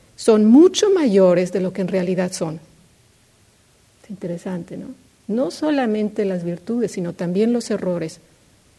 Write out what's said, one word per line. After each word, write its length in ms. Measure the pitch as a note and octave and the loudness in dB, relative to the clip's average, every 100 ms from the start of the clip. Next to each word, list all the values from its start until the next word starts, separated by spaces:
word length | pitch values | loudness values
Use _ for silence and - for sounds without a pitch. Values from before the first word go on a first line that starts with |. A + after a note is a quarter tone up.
| _ - | _ -4
son 300 | - G#3+ G#3+ | 2 4 8
mucho 440 | B3 F#4 F#4 G#4+ | 8 8 6 2
mayores 640 | F#4+ C#4+ G3 F#3 F3 F3+ | 2 2 4 6 4 0
de 80 | G3 | -2
lo 140 | F#3 | -4
que 80 | F#3 | -4
en 80 | F#3 | -4
realidad 420 | F#3+ F3+ F3+ F3+ | -2 -2 -2 -4
son. 300 | - E3 D#3 - _ _ _ _ _ _ _ _ _ _ _ _ _ | -6 -8 -8 -14 _ _ _ _ _ _ _ _ _ _ _ _ _
Es 60 | - | -20
interesante, 680 | F#3+ F3+ E3+ G3+ F#3 - - | -12 -10 -10 -8 -10 -10 -14
¿no? 100 | - C4 _ _ - | -14 -18 _ _ -6
No 240 | A3 D#4 | -4 -4
solamente 720 | - D#4 C#4+ A#3+ G#3+ G#3 G#3+ | -4 -2 -2 -2 -2 -4 -4
las 220 | G3+ F3+ E3+ | -4 -4 -6
virtudes, 480 | F3 - A#3+ G#3+ | -8 -6 -4 -4
sino 180 | - F3 | -6 -8
también 400 | E3+ F3 F3+ A3+ | -6 -4 0 0
los 200 | A#3+ A3+ | 0 -4
errores. 480 | G#3 F#3 F3 D#3+ - _ _ _ _ _ | -4 -4 -4 -6 -12 _ _ _ _ _